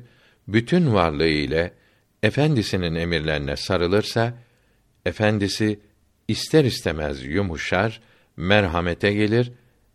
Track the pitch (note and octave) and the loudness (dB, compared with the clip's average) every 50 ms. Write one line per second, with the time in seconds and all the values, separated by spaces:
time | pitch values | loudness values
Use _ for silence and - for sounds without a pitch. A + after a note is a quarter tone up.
0 | A#2+ - _ _ _ _ _ _ _ - G2 A2 A#2 A#2+ - F3+ F3 D3 A2 G2 | -6 -12 _ _ _ _ _ _ _ -2 0 0 0 2 2 2 2 4 4 4
1 | F2 E2+ D2+ C#2+ D#2 E2 D#2 D2+ D2 C2 C#2+ D#2+ E2+ F2+ - _ _ _ _ _ | 2 2 2 2 2 2 2 2 0 0 0 -2 -2 -2 -6 _ _ _ _ _
2 | _ _ _ _ - G#2+ - - C#3+ D#3 D#3 A#2+ G2+ - - F#2+ F2+ E2+ D#2+ E2 | _ _ _ _ -2 0 0 2 2 2 2 0 0 0 -2 -2 -2 -2 -2 -2
3 | E2+ E2+ E2+ D#2+ D2+ D#2 D2+ D2 C#2+ C#2 C#2 - - - F#2+ F2 F2 F2 F#2 G#2 | -2 -2 -2 -2 0 -2 -2 -2 -4 -4 -6 -6 -4 -2 0 0 2 2 2 0
4 | G#2+ - - A#2+ A2+ A#2+ B2 - - _ _ _ _ _ _ _ _ _ _ _ | 0 0 0 0 0 0 -2 -8 -16 _ _ _ _ _ _ _ _ _ _ _
5 | - F#2 F2 - G#2+ G#2+ G#2+ G#2+ G2+ G2 - - A2 G#2+ G#2+ G#2 - _ _ _ | -8 -6 -2 0 0 0 2 0 0 -2 -2 -2 -2 -2 -2 -4 -8 _ _ _
6 | _ _ _ _ _ - A2 - - - - D#3+ D3 B2 - - - - D#2+ D2+ | _ _ _ _ _ -6 -4 -4 -2 2 2 4 4 2 0 -2 -4 -4 -4 -2
7 | D#2 D2 C#2+ C2+ B1+ C2 D2+ F#2+ G2+ F#2 E2 D#2 - - - F2+ G2+ A2+ A2 - | -4 -4 -4 -6 -6 -4 -2 -2 -2 -2 -4 -6 -4 -2 0 0 0 0 -2 -8
8 | - _ _ _ _ _ _ - D#2+ F2+ G2+ G#2+ G2+ F#2 D#2+ E2+ E2+ F2 E2+ - | -14 _ _ _ _ _ _ -6 0 2 4 4 4 2 0 -2 -2 -2 -2 0
9 | - G2+ G#2 G#2 G#2+ G#2 G#2+ A#2 B2 B2 B2 - _ _ _ _ _ _ _ | 0 0 2 2 2 2 2 2 0 0 -4 -12 _ _ _ _ _ _ _